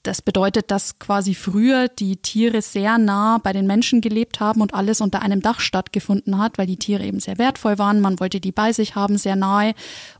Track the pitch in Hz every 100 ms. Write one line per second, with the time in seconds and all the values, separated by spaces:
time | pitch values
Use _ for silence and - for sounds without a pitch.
0 | - - - 190 196 214 - 196 - -
1 | - 202 196 180 196 202 240 262 254 -
2 | 196 190 - 220 233 220 - 202 202 233
3 | 208 202 220 226 190 196 190 208 - 240
4 | 220 214 233 - 214 220 208 190 202 220
5 | 208 - 196 196 220 240 - 190 - 196
6 | - 202 - 196 220 - 185 185 - 202
7 | 202 196 196 190 254 269 220 202 202 208
8 | 196 185 185 190 190 - 220 226 214 202
9 | 202 202 196 190 190 202 214 - - -
10 | -